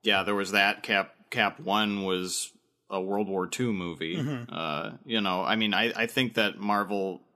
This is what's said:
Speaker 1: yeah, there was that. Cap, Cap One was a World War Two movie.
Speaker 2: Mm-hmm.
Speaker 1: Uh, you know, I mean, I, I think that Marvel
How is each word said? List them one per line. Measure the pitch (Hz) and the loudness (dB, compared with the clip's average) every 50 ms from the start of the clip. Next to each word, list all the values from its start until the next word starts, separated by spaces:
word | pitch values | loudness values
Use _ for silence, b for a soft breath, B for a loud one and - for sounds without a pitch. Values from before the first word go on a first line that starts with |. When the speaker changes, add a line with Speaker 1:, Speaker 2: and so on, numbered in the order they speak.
Speaker 1:
yeah, | - 110 101 95 | 2 4 2 2
there | 92 101 104 | 2 2 0
was | 101 98 92 | 0 0 2
that. | 104 101 98 101 101 - | 4 4 4 4 2 0
Cap, | - - 107 98 95 - - _ - _ | -2 0 0 0 0 -2 -8 _ -16 _
Cap | - 123 107 98 - - | 0 2 2 2 0 -4
One | 78 92 98 107 107 104 101 101 98 | -2 0 2 2 2 2 0 -2 0
was | 95 92 90 92 92 - - - - _ _ _ _ _ _ _ _ | 0 0 0 0 -2 -4 -6 -6 -8 _ _ _ _ _ _ _ _
a | 98 95 | -4 -4
World | 92 95 101 104 107 95 | -2 -2 0 0 0 0
War | 98 95 92 | 0 -2 -2
Two | 92 - - 127 120 | -2 -2 -2 -2 0
movie. | 107 92 87 87 82 71 80 80 87 | 0 -2 -4 -6 -6 -6 -6 -4 -2
Speaker 2:
Mm-hmm. | - 131 143 143 123 117 - - | -2 -2 -4 -4 -6 -8 -8 -8
Speaker 1:
Uh, | 82 82 80 73 73 82 - - - - | -6 -4 -2 -2 -4 -4 -6 -10 -14 -8
you | 139 113 110 | -2 -2 0
know, | 101 95 92 90 | 0 2 0 0
I | 90 69 107 | 2 2 2
mean, | 110 110 104 98 | 2 2 2 2
I, | 95 110 117 - | 2 2 0 0
I | - 113 | 0 -2
think | 117 - 131 127 117 - | 0 0 0 0 0 2
that | 117 107 101 - - | 2 2 2 0 -2
Marvel | 98 104 104 101 101 90 104 98 95 95 90 - _ _ _ | 0 0 2 2 2 0 -2 -2 -2 -4 -4 -8 _ _ _